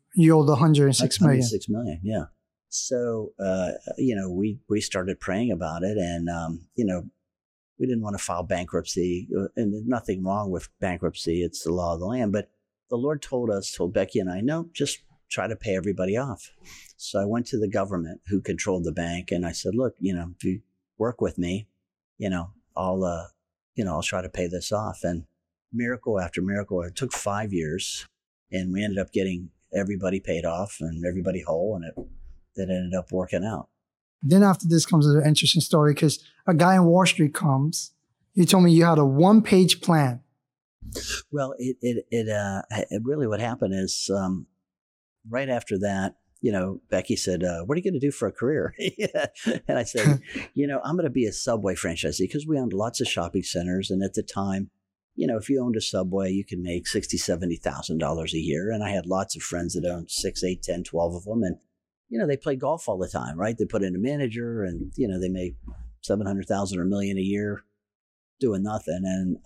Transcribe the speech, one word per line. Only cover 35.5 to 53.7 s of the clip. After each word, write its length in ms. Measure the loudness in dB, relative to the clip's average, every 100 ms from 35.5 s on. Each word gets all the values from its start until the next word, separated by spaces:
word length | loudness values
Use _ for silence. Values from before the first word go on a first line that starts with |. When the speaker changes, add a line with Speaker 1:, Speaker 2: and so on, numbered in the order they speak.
| 2
Speaker 1:
story, 340 | 4 6 6
'cause 240 | 6 2 2 -8 _ 2
a 80 |
guy 200 | 6 8 8
in 80 |
Wall 200 | 8 8
Street 300 | 6 4 2
comes, 580 | 2 2 2 2 -2 -8 _ _ _ _
you 140 | 4 6
told 180 | 8
me 80 | 10
you 120 | 10 8
had 100 | 8
a 60 |
one-page 800 | 6 8 8 8 8 6 6 4
plan. 380 | 4 4 4 0 _ _ _ _ _ -18 -12 -10 -8 -8 -6
Speaker 2:
Well, 240 | -4 -4 -4
it, 180 | -4 -2
it, 240 | 0 -2 0
it, 180 | 0 0
uh, 320 | 0 0 -4 -4
it 320 | -4 -2 -2
really 220 | -2 0 0
what 140 | 0
happened 340 | -2 -2 -2
is, 360 | 0 -2 -4 -2
um, 340 | -2 -2 -4 -8 _ _ _ _ _ _ _ -8
right 200 | -4 -2
after 280 | -2 -2 -2
that, 360 | 0 -2 -4 -6 _ _
you 100 | -2
know, 280 | 0 -2 -6 -4
Becky 280 | -2 -2 -2
said, 280 | -2 0
uh, 200 | -2 -2
"What 100 | -4 -2
are 40 |
you 40 | -2
gonna 100 | -2
do 100 | -2
for 160 | -2 -4
a 40 |
career?" 420 | -2 -2 0 -2 -4
<laughs> 920 | -6 -4 -4 -2 -4 -4 -4 -4 -2
And 100 | -2
I 40 |
said, 400 | -2 2 4 2 0 -10
Speaker 1:
<laughs> 160 | -6
Speaker 2:
"You 120 | -2 -2
know, 140 | -2
I'm 140 | -2 -2
gonna 140 | 0
be 160 | 0 0
a 60 |
Subway 420 | -2 -2 0 0
franchisee," 560 | -2 -4 -2 -2 -2 -2
'cause 140 | -2 -2
we 120 | -2
owned 140 | 0
lots 280 | -2 -4 -2
of 80 | -2
shopping 340 | -2 -2 -2
centers. 480 | -2 -2 -2